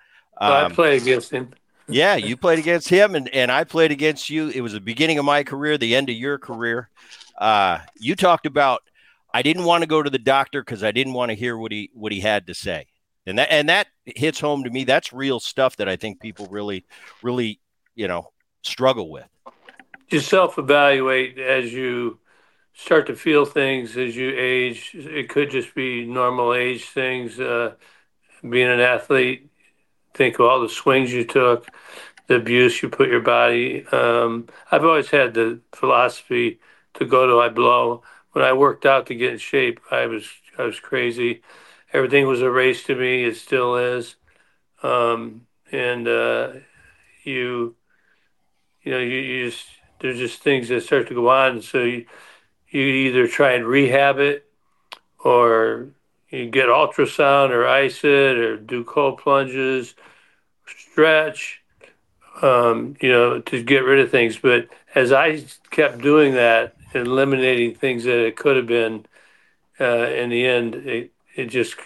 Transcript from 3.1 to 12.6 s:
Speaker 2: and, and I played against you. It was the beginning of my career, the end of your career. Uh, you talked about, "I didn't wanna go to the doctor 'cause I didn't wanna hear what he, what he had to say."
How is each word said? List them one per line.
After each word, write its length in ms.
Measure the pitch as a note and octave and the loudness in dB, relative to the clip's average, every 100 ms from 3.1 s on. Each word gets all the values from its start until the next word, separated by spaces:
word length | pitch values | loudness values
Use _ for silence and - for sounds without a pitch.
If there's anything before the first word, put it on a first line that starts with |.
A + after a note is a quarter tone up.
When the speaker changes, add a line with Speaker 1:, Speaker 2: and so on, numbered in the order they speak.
| F3 | 2
Speaker 2:
and, 120 | B2+ | -2
and 220 | C3+ B2 | 0 0
I 120 | C3 | 0
played 260 | E3 E3+ D#3+ | -2 2 2
against 400 | C#3+ D3 C#3+ - | 2 -2 -2 -6
you. 200 | D#3 D#3 | -6 -4
It 120 | B2+ | -6
was 120 | A#2 | -8
the 60 | G#2+ | -8
beginning 380 | G2 A#2 D#3+ D3+ | -10 -2 0 0
of 80 | C#3+ | 0
my 180 | C#3+ | 0
career, 360 | C#3 C#3 D3 D3+ | -2 -6 -4 -2
the 160 | A#2 A#2+ | 0 0
end 160 | C3+ | 0
of 40 | A2+ | -6
your 220 | C3 C#3+ | -6 -8
career. 540 | C#3 A#2 A#2 A#2 B2 _ - - - - | -10 -8 -4 -4 -8 _ -20 -20 -20 -4
Uh, 400 | G#2+ G#2+ F#2+ E2+ - _ | 0 2 2 0 -6 _
you 200 | A2+ - | -6 0
talked 300 | F#3 E3 D#3 | 2 2 0
about, 380 | C#3+ C#3 A#2+ - _ _ _ _ | 0 0 0 -6 _ _ _ _
"I 80 | A#2 | -4
didn't 220 | C3+ E3+ | -2 0
wanna 240 | E3+ E3+ D#3+ | 2 2 2
go 160 | D#3 | -2
to 80 | C#3+ | -2
the 80 | C3 | -2
doctor 440 | A#2 C3+ C3+ C#3+ | 0 0 0 -6
'cause 200 | A#2+ A2+ | -10 -6
I 80 | G#2+ | -4
didn't 220 | G#2+ C3 | -2 -4
wanna 200 | B2+ B2 | -4 -6
hear 240 | G#2 B2 A2+ | -4 -6 -8
what 140 | A2+ | -8
he, 180 | G#2 G#2 | -10 -12
what 200 | - G#2+ | -12 -10
he 80 | G#2 | -4
had 260 | G2+ G#2 F2+ | -2 -2 -4
to 80 | |
say." 320 | F2 | -10